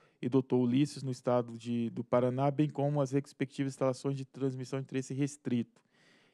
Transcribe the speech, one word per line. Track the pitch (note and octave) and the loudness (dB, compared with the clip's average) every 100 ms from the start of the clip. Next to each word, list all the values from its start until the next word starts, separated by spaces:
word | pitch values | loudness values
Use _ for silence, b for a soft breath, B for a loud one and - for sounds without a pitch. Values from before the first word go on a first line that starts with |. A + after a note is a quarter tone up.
| b b | b b
e | B2 | 0
Doutor | C3 B2+ B2+ | 2 4 2
Ulisses, | B2 B2+ D3 - | 4 4 2 -2
no | C3+ | -8
estado | B2 - B2 A#2+ A#2 | -4 0 2 0 -6
de, | A#2 A#2+ A#2 | -4 -2 -2
do | - | -4
Paraná, | A#2+ B2 B2 B2+ C#3+ | 0 2 2 2 0
bem | C#3 D3+ | 2 0
como | C#3 C#3+ D3 | 2 0 0
as | C3+ | 0
respectivas | C#3 C#3 - C3+ - C#3 | 0 -2 -6 -6 -2 -4
instalações | C3+ C3+ B2+ C#3 C#3 | 0 0 0 -2 -4
de | |
transmissão | C3 B2 C3+ C3 B2+ C3+ | -6 -4 -4 -4 -6 -6
de | |
interesse | C3 C3+ C3 | -4 -6 -4
restrito, | C3+ C#3+ - - A#2+ A2+ _ b b b b b | -2 -4 -4 -2 -2 -2 _ b b b b b